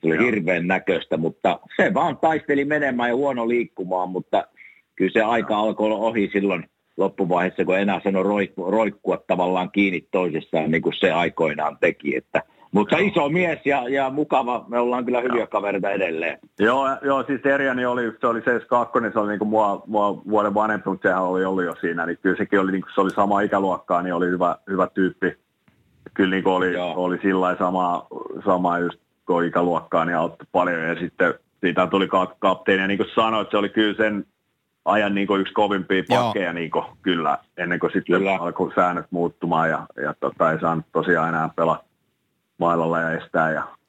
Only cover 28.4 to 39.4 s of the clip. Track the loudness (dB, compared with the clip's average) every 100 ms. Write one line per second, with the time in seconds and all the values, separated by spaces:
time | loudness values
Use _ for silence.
28.4 | 0 2 2 0 -2 -6 _ _ -2 0
29.4 | 0 0 0 -2 -2 -2 0 0 -2 -6
30.4 | -4 0 0 -2 -4 -4 -6 0 0 0
31.4 | _ _ -2 0 2 2 2 0 0 0
32.4 | 0 0 0 0 0 -2 -2 0 0 0
33.4 | -2 -2 0 0 0 2 0 -2 -8 _
34.4 | _ _ _ _ 0 2 2 0 0 0
35.4 | 0 0 0 0 0 -2 2 0 2 -2
36.4 | -4 -4 -4 -6 -6 -6 -2 0 0 -4
37.4 | _ -8 -6 -2 -2 -2 0 0 2 -2
38.4 | -4 -4 -2 0 0 0 -6 -4 -4 -4